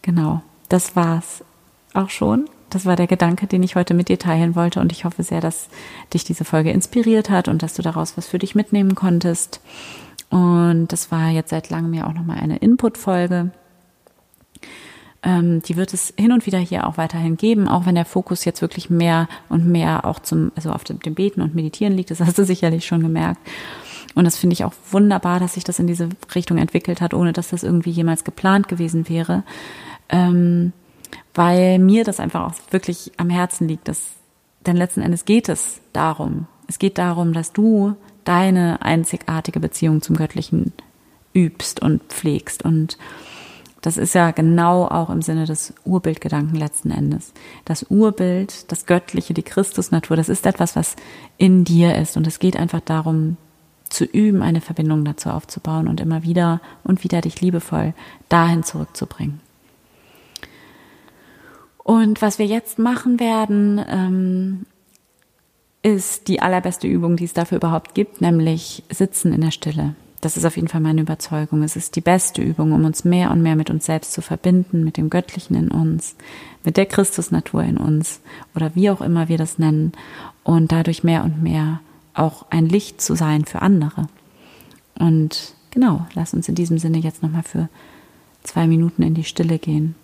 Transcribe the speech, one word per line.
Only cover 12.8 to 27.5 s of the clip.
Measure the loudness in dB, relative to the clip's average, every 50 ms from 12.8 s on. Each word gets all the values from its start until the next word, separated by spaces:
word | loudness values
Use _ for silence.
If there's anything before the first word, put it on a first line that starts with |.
| 2 -2 -2 -2 -4 -2 0 0 0 0 0 -2 -2 -4 -6 _ _ _ _ _ _ _ _ _ _ _ _ _ _ _ _ _ _ _ _ -20 -20 -20 -20 -20 -20 -20 -20 -20 -20 -20 _ _
Ähm, | -2 0 2 2 4 2 2 0
die | -2 -2 -2
wird | -2 -2 -2 -4
es | -6 -6 -6 -2
hin | 2 4 4
und | 4 4 2
wieder | 0 0 0
hier | 0 -2 -2 -2 -2
auch | -4 -2 -2
weiterhin | -4 -4 -2 -2 0 0 0
geben, | 2 2 2 4 4 2 2
auch | 2 2 2
wenn | 2 2
der | 2 0
Fokus | 0 -2 -4 -2 -2 -4 -2 -2
jetzt | -4 -2 -2
wirklich | -6 -4 -4 -8 -4 0
mehr | 2 2 4 4 4 2 0 -2 -6 -16 -10 _
und | 0 2 4
mehr | 4 4 4 2 2 0 0 -2
auch | -4 -6 -6
zum, | -6 -2 0 0 0 0 -2
also | -6 -6 -6
auf | -6 -6 -8
dem, | -10 -12 -8
dem | -8 -8 -2
Beten | 0 -2 0 0 -2
und | -4 -2 -2
Meditieren | -2 -4 -4 -4 -2 0 0 0
liegt. | 0 -2 -4
Das | -2 0
hast | 0 2 4 2
du | 2
sicherlich | 2 2 0 0 0 0 -2 -2
schon | -2 0 0
gemerkt. | 2 0 0 0 0 -2 -4 -4 -8 -16 -16 -14 -14 -16 -16 -16 -18 -18 -18 -18 -20 -4 2
Und | 4 4
das | 4 4
finde | 2 0 0 2
ich | 0 -2
auch | -6 -6 -10 -12 -2
wunderbar, | 4 4 4 6 4 2 0 0 0 0
dass | 0 -2 -4
sich | -6 -6
das | -6 -2 -2
in | 0
diese | 0 0 -2 -2 -4 -6 -10 -14 -6 -4
Richtung | -4 0 0 2 2
entwickelt | 2 2 0 -2 -2 -2 -4 -2
hat, | -2 -2
ohne | 0 2 0 2
dass | 0 -2 -4 -4